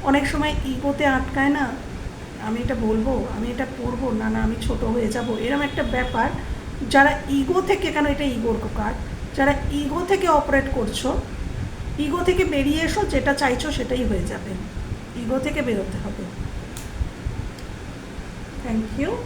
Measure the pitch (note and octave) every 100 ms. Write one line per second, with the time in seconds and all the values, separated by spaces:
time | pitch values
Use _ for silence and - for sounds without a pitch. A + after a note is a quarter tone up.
0 | C#4+ C#4 C#4 D#4 D4+ C#4+ C#4 B3+ C#4 C#4+
1 | D4 C4 C4+ C4+ C#4 D4 C4 C4+ - -
2 | - - - - G#3+ A3+ B3 A#3+ A3 A3
3 | A#3+ B3 - G#3+ A#3 B3 C4 B3+ A#3+ A#3+
4 | B3+ A3 A3 A3 A3 A3+ - A#3 A3+ A#3
5 | A3 A#3+ A#3 G#3+ A3+ C#4+ C#4+ E4 B3 B3+
6 | B3 A#3 B3+ - - - - - B3 C#4
7 | C#4+ C#4+ - C#4 C4+ F4+ F#4 F#4+ E4+ D4+
8 | D4 C#4+ C#4+ A#3 A#3 A3 G#3+ - G#3+ -
9 | - - - - C4+ C#4+ - C#4+ C#4+ D#4
10 | F#4 F#4+ F#4 D4+ - C4+ C4+ C4+ G#3+ -
11 | B3+ G#4 - - - - - - - -
12 | D4 F4 F4+ F4+ F#4 C#4+ C#4 D4+ D#4+ G#4
13 | G4+ C#4 C4 C#4 C4+ B3 D#4 C#4 A#3 B3+
14 | A3+ F#3 - G3 - F#3 - - - -
15 | - - A3+ C4 C#4 D4+ B3 G#3 F#3+ -
16 | G3+ G3+ F#3 - - - - - - -
17 | - - - - - - - - - -
18 | - - - - - - B3 A3 A3 C4+
19 | D4+ A#4+